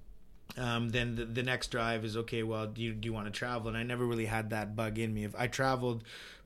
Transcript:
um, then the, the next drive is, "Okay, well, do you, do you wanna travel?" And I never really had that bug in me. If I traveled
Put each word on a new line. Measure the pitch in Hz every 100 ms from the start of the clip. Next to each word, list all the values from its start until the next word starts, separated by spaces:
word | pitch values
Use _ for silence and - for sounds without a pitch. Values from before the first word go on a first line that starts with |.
| - - - - - -
um, | 120 117 117
then | 120 120 117
the, | 113
the | 113
next | 127 123 -
drive | 123 113 117
is, | 110 110
"Okay, | 113 117
well, | 110 110 107
do | 110
you, | 113
do | 110
you | 113
wanna | 113 104
travel?" | 104 123 120 113
And | 113
I |
never | 120 123 123
really | 117 107
had | 110 107
that | 110 104
bug | 107 110 110
in | 113
me. | 107
If | 104 -
I | 123
traveled | - 135 127 123 113 113 - - -